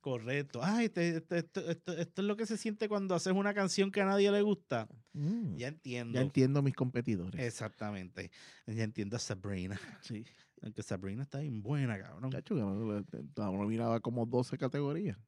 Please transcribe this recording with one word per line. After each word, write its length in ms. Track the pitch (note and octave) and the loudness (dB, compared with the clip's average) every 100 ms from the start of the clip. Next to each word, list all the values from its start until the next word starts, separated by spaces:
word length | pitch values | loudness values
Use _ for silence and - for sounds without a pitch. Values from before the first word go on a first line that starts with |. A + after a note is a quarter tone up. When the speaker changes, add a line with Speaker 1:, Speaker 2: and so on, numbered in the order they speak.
Speaker 1:
Correcto. 600 | C#3 B2 A2+ C#3 C#3+ A#2+ | -2 -4 0 -2 -2 -2
"Ah, 200 | D3+ A3 | 0 2
este, 340 | A#3 - E3+ D#3+ | 2 2 0 0
este, 200 | D#3+ E3+ | 0 -2
esto, 320 | E3 - E3+ | -2 -4 -4
esto, 240 | E3+ - E3 | -4 -4 -4
esto 260 | E3+ - | -4 -2
es 40 | G3+ | 0
lo 80 | G#3 | 0
que 120 | A3 | -2
se 100 | A3 | -2
siente 320 | A3 G#3+ G#3+ | -4 -2 0
cuando 240 | G#3 G3 | 0 2
haces 200 | F3 F#3+ | 2 4
una 200 | F#3+ G3 | 4 4
canción 380 | C#4 A#3 - G3 | 2 2 4 2
que 100 | G3+ | 4
a 40 | G3 | 4
nadie 260 | G3 G3+ | 6 6
le 100 | G3+ | 6
gusta". 460 | G#3 G3 _ A#2+ A2 A#2 _ | 4 2 _ -2 -2 -12 _
Speaker 2:
Mm. 440 | - D3 A#3 F#3+ E2+ | -2 0 0 -2 -4
Speaker 1:
Ya 100 | A#2+ | -6
entiendo. 480 | D#3 C3 B2 A#2 B2 | -8 -6 -4 -2 2
Speaker 2:
Ya 60 | |
entiendo 420 | C3+ C#3+ C3 C#3+ | 2 6 6 6
mis 100 | C#3 | 4
competidores. 680 | - B2+ B2 A#2 G2+ F2+ - B2 | 2 0 0 0 0 0 -2 -4
Speaker 1:
Exactamente. 880 | - A2 - G#2+ G2+ F#2 F#2 F#2 - - - - | -4 -8 -6 -6 -6 -8 -10 -12 -12 -20 -16 -8
Ya 180 | A2 | -2
entiendo 320 | A2 A2 G2+ A2+ | -2 -2 -4 -4
a 40 | |
Sabrina. 600 | - F#2+ G2+ G2 F2+ G2+ - - | -4 -6 -4 -4 -2 -6 -10 -16
Speaker 2:
Sí. 240 | - A2 A#2 - _ - | -10 -10 -10 -20 _ -14
Speaker 1:
Aunque 180 | - G#2+ | -12 -10
Sabrina 400 | G#2 G2 F#2+ G#2 | -6 -4 -4 -6
está 180 | C#3 C3+ | -6 -6
bien 200 | D3+ A2 | -6 -6
buena, 380 | G#2 D3 C3 G#2 | -2 0 0 -2
cabrón. 300 | G2 D#2+ C3 | -8 -8 -6
Speaker 2:
Chacho, 240 | C#3 - F#3 | -6 -2 0
que 60 | |
no, 320 | G2+ G2 A2 | 0 0 -2
la, 100 | G#2 G2 B1 C#2 - | -2 -4 -10 -10 -6
la 100 | G2+ | -2
nominaba 480 | F#2+ G#2 A2+ A#2 A2+ | 0 0 0 2 0
como 260 | A2 A#2+ A#2 | 0 -2 0
doce 320 | A#2+ B2+ C#3 | 2 0 -2
categorías. 600 | C3+ C#3+ C#3+ D#3 G3 G2 | -2 -2 -2 -2 -4 -6